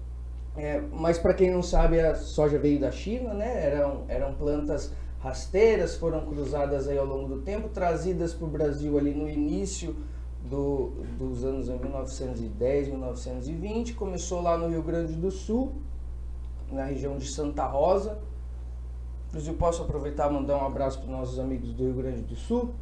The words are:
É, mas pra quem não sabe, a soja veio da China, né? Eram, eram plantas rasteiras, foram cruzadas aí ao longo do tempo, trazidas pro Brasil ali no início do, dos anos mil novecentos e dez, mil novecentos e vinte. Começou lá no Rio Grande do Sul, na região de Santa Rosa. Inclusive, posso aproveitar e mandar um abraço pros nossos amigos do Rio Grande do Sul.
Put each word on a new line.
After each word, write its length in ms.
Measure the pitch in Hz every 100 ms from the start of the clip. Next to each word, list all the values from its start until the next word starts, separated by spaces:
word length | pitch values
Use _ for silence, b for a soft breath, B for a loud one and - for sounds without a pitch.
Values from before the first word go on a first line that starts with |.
| - - - - -
É, 280 | 151 147 147 -
mas 260 | 156 165 170
pra 140 | 185
quem 180 | 185 185
não 120 | 180
sabe, 360 | - 170 160 165
a 160 | 160
soja 440 | 143 - - 151 143
veio 200 | 147 143
da 120 | 127
China, 420 | - 196 247 240
né? 380 | 202 226 233 143
Eram, 340 | 147 143 - -
eram 280 | 127 139
plantas 580 | 139 147 147 147 147 - B B B
rasteiras, 760 | 131 127 - 190 226 214 - -
foram 300 | 165 156 151
cruzadas 640 | 147 135 147 139 139 135
aí 100 | 139
ao 80 | 135
longo 200 | 135 135
do 140 | 135
tempo, 300 | 190 214 220
trazidas 640 | 180 175 156 180 170 165
pro 120 | - 160
Brasil 520 | 147 147 139 147 147
ali 160 | 143
no 120 | 143 151
início 680 | 147 151 185 190 - 165 156 B B B -
do, 480 | 123 139 139 139 120 - 117 120
dos 240 | 131 120
anos 280 | 131 135 120
mil 180 | 127 135
novecentos 540 | 139 131 - 127 117
e 60 | 113
dez, 380 | 101 123 143 139
mil 100 | 131
novecentos 500 | 127 120 127 127 135
e 60 |
vinte. 400 | 165 202 220 240
Começou 480 | - 196 175 - 175
lá 160 | 170 165
no 100 | 165
Rio 140 | 165
Grande 320 | 151 165 160
do 160 | 160 190
Sul, 420 | 185 - 233 269 - - - - - - - - - -
na 140 | 135
região 320 | 139 131 139 135
de 100 | 127
Santa 380 | - 147 143
Rosa. 540 | 127 135 170 196 - - - - - - - - - - - - -
Inclusive, 280 | 156 151 170
posso 280 | 170 170
aproveitar 460 | 139 147 143 147 147
e 40 |
mandar 280 | 143 135 143
um 40 | 135
abraço 320 | 135 135 -
pros 120 | 131
nossos 280 | 131 127 127
amigos 340 | 131 123 120
do 100 | 117
Rio 120 | 131
Grande 260 | 127 131 117
do 160 | 117 120
Sul. 380 | - 240 240 -